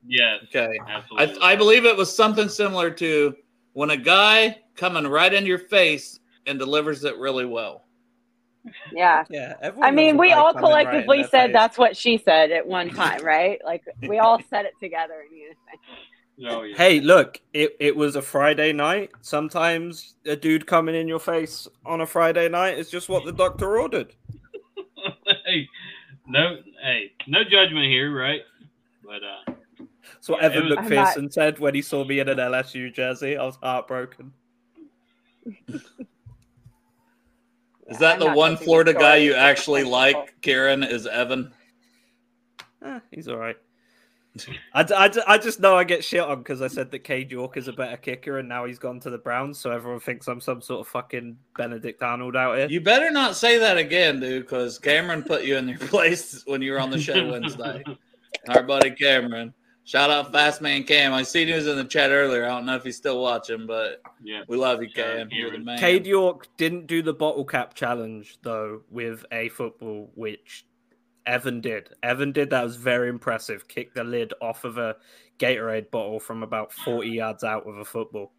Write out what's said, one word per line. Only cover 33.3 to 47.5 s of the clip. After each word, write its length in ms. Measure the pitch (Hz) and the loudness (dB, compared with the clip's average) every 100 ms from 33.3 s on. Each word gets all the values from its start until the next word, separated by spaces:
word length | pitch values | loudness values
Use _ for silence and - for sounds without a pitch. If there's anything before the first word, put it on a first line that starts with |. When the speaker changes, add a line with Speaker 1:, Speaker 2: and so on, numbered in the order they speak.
| 143 | -4
Speaker 4:
I 60 | |
was 140 | 131 131 | -6 -6
heartbroken. 680 | 127 127 - 127 127 - 131 _ _ _ _ _ 311 _ _ _ _ _ - 202 - | -4 -4 -4 -8 -8 -14 -20 _ _ _ _ _ -20 _ _ _ _ _ -18 -18 -14
Speaker 2:
Is 140 | - - _ 220 _ - - _ _ _ _ _ _ _ _ _ _ _ _ _ _ - | -16 -16 _ -20 _ -20 -20 _ _ _ _ _ _ _ _ _ _ _ _ _ _ -16
Speaker 3:
Yeah, 60 | 113 | 2
Speaker 2:
that 140 | 160 175 | 4 4
Speaker 3:
I'm 40 | |
Speaker 2:
the 60 | 160 | 4
Speaker 3:
not 100 | 147 | 4
Speaker 2:
one 140 | 160 | 4
Speaker 3:
judging 120 | 165 160 | 2 4
Speaker 2:
Florida 280 | 165 165 | 6 6
Speaker 3:
the 60 | 165 | 6
Speaker 2:
guy 120 | 147 151 | 8 8
Speaker 3:
story. 80 | 147 | 6
Speaker 2:
you 60 | |
Speaker 3:
It's 80 | 131 | 6
Speaker 2:
actually 420 | 139 139 - 143 | 6 4 2 0
Speaker 3:
uncomfortable. 400 | 131 123 135 143 | 2 4 4 2
Speaker 2:
like, 180 | 139 _ | -4 _
Kieran, 420 | - 131 135 135 | 0 2 2 2
is 240 | 135 120 107 | 0 -4 -4
Evan? 460 | 113 120 131 123 _ _ _ _ _ _ _ _ _ _ - - _ | -4 -2 -4 -6 _ _ _ _ _ _ _ _ _ _ -20 -20 _
Speaker 4:
Eh, 160 | - 254 _ | -16 -16 _
he's 160 | - 123 | -16 -12
all 100 | 117 | -10
right. 200 | 113 113 _ _ _ _ _ _ _ - - 131 - | -10 -12 _ _ _ _ _ _ _ -20 -16 -18 -6
I, 100 | - | 0
d-, 100 | 160 | 2
I, 140 | 196 202 | 6 4
d-, 140 | 214 196 | 4 4
I 120 | 214 | 4
just 240 | 226 214 | 4 4
know 160 | 196 185 | 6 6
I 80 | 175 | 4
get 180 | 175 | -2
shit 160 | - 175 | -2 -2
on 240 | 160 135 | -2 -6
'cause 180 | 120 131 | -8 -8
I 60 | 131 | -6
said 240 | 131 123 | -6 -8
that 80 | 131 - | -10 -6
Cade 260 | 131 131 | -6 -6
York 240 | 127 127 | -10 -10